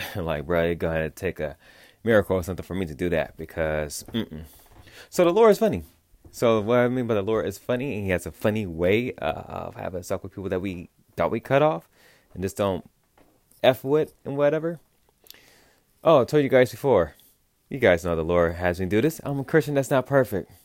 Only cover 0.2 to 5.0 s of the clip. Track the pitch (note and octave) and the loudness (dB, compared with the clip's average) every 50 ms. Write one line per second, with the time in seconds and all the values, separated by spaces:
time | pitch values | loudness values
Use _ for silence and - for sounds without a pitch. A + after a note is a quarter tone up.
0.2 | E2+ E2 D#2+ D2+ C#2+ D2 F2 E2+ E2 E2+ E2+ E2 F2+ E2 E2 D#2+ D#2+ D#2 - - | -4 -4 -4 -4 -2 -2 0 0 2 0 -2 -2 -2 -4 -2 -2 -4 -4 -6 -6
1.2 | F#2+ F2+ E2 - D2+ C#2+ C#2+ _ _ - - - - _ _ _ - A2 A#2 G#2 | -6 -6 -6 -6 -8 -8 -8 _ _ -20 -20 -20 -20 _ _ _ 0 4 4 4
2.2 | - - F#2+ F#2 E2+ G2 F2+ D#2+ F2 - F2 F#2+ F#2+ D#2 D2 C2 F2+ F2 E2+ D#2 | 4 4 0 -2 -2 -4 -8 -8 -8 -8 -6 -6 -6 -6 -6 -4 -2 0 0 0
3.2 | C#2+ - - - D#2+ - - E2+ D#2+ D#2 D2+ D#2 D2+ D2 - - - - - A2+ | -2 -4 -8 -16 -16 -12 -6 -4 -2 -2 -2 -4 -4 -6 -8 -14 -12 -8 -6 -6
4.2 | G#2 - D#2 D#2 D#2+ - - - - _ - - - - - - | -6 -6 -10 -16 -16 -16 -20 -20 -20 _ -20 -20 -20 -20 -20 -20